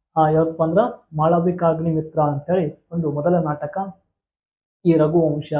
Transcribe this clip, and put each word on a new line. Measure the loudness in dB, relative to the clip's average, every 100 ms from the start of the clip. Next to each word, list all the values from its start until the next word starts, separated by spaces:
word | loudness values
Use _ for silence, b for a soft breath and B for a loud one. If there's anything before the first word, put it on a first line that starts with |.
| _ 0
ಆ, | 2
ಯಾವ್ದಪ್ಪ | 2 0 0
ಅಂದ್ರ | 0 2 0 -4 _ -2
ಮಾಳವಿಕಾಗ್ನಿಮಿತ್ರ | 2 2 0 0 0 0 -2 -2 -4 -2
ಅಂತೇಳಿ | -2 -2 -2 -2 -2 -6 _
ಒಂದು | -6 -4
ಮೊದಲ | -2 0 0
ನಾಟಕ. | 0 -6 -8 -8 -10 -12 _ _ _ _ _ _ _ _ 2
ಈ |
ರಘುವಂಶ, | 4 4 2 2 -2 -4